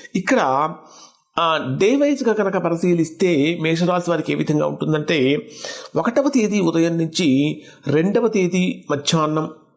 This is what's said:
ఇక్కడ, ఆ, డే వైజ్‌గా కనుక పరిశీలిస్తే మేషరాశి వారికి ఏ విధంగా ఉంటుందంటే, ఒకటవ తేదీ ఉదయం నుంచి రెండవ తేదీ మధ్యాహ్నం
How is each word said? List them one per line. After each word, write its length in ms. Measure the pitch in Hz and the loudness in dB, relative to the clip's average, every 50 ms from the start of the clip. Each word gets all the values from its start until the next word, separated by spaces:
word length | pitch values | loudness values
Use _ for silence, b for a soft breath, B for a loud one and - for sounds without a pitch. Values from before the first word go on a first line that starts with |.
| B B B | B B B
ఇక్కడ, 540 | 196 185 - 262 240 170 135 131 139 151 160 165 - - B B B B B B B B _ - - | -4 0 0 2 2 2 2 0 0 0 -2 -4 -10 -18 B B B B B B B B _ -4 -2
ఆ, 380 | 170 165 160 151 131 131 131 147 | 0 0 0 0 -2 -4 -2 0
డే 180 | 190 214 262 | 2 2 2
వైజ్‌గా 360 | 285 294 285 285 - 254 220 | 2 2 2 0 0 0 0
కనుక 240 | 208 214 202 190 196 | 0 0 0 -2 -2
పరిశీలిస్తే 1040 | 185 170 165 165 165 - 180 175 170 160 160 - - 196 180 170 139 139 160 170 170 | -2 -2 -2 -2 0 0 2 2 2 0 -2 -2 0 0 2 2 2 2 0 0 0
మేషరాశి 500 | 160 160 165 165 175 170 180 180 175 170 | 0 0 0 0 2 0 0 0 0 -2
వారికి 220 | 170 156 156 - | -2 -2 -2 -2
ఏ 20 | 147 | -2
విధంగా 320 | 151 151 - 151 151 151 | -2 -2 0 0 0 0
ఉంటుందంటే, 720 | 147 147 147 147 151 156 151 151 - 170 147 127 131 143 - - - B B B B B B B B B | -2 -4 -4 -2 -2 -2 -2 0 0 0 2 2 2 2 0 -4 -8 B B B B B B B B B
ఒకటవ 320 | 151 165 233 233 285 269 285 | -2 -2 0 0 0 2 2
తేదీ 320 | 277 254 214 208 208 208 | 2 2 2 2 2 0
ఉదయం 380 | 180 165 160 165 165 170 170 165 | 0 2 2 2 2 2 0 -2
నుంచి 640 | 165 160 160 - 185 139 127 139 147 151 156 - B B B B B | -2 -2 -2 0 2 2 2 2 2 0 -2 -6 B B B B B
రెండవ 420 | 143 135 156 170 196 214 240 233 214 | 0 0 2 2 2 2 2 2 2
తేదీ 560 | 220 196 185 170 185 180 180 185 - - - - | 2 2 0 0 0 0 0 -2 -4 -6 -6 -6
మధ్యాహ్నం 600 | 147 139 - - 170 160 156 151 156 156 160 - - - _ _ _ | -4 -4 -2 0 0 0 0 0 0 -2 -4 -6 -8 -16 _ _ _